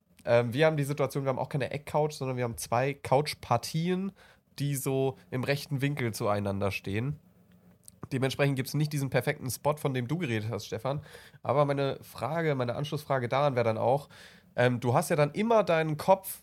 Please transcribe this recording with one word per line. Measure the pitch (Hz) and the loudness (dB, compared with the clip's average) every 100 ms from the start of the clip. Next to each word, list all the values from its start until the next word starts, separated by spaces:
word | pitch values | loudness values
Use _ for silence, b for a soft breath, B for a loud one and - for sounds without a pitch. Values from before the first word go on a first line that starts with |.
| _ _ | _ _
ähm, | - 120 120 | 2 4 4
wir | 123 156 | 4 4
haben | 156 | 2
die | |
Situation, | 139 147 131 147 | 0 0 -2 0
wir | 135 | -2
haben | 127 | -2
auch | 147 | -2
keine | 151 120 | -2 -2
Eckcouch, | 147 - 151 151 | -6 -4 -2 0
sondern | 151 131 123 | -2 -4 -2
wir | |
haben | 120 - | -4 -4
zwei | - 117 135 | -2 0 0
Couchpartien, | 139 - 135 151 - - 117 - 160 170 180 190 b b b _ - | -2 2 2 2 -4 0 0 0 -2 0 -2 -4 b b b _ -6
die | 143 139 | -4 -2
so | 139 135 135 127 b | 0 0 0 -2 b
im | 131 | -4
rechten | 123 143 - 139 | -2 -2 -2 -2
Winkel | 139 143 120 | 0 0 -2
zueinander | 107 110 104 101 98 101 | -2 0 0 0 0 0
stehen. | - - 98 131 147 - _ _ - - - - - - | -2 -4 -4 -4 -6 -12 _ _ -20 -20 -20 -20 -18 -6
Dementsprechend | 131 127 - 143 131 | -2 0 2 0 0
gibt's | 131 | -2
nicht | 147 151 | -2 -2
diesen | 151 135 | -2 -2
perfekten | 127 135 147 131 | 0 0 -2 -6
Spot, | - 143 151 | -4 -2 -2
von | 147 | -2
dem | 127 120 | -2 -2
du | 160 | -2
geredet | 156 113 107 | -2 -2 -2
hast, | 104 - | -6 -6
Stefan. | 113 131 147 B B B B | -6 -4 -6 B B B B
Aber | - 131 | 0 2
meine | 143 139 139 - | 2 2 -2 -4
Frage, | - - 117 165 165 | -10 -8 -4 -2 0
meine | 135 120 117 | 0 -2 -2
Anschlussfrage | 147 147 - 135 120 | -4 -4 -2 -2 0
daran | 131 147 123 | 2 2 2
wäre | |
dann | 117 110 | 2 2
auch, | 110 139 - B B B B | 2 0 -2 B B B B
ähm, | - 123 120 | 2 4 4
du | 123 | 2
hast | 135 - | 2 2
ja | 160 | 2
dann | 147 | 2
immer | 151 220 226 | 2 4 4
deinen | 180 165 156 147 | 4 2 0 0
Kopf | - 196 - - | 4 2 2 -14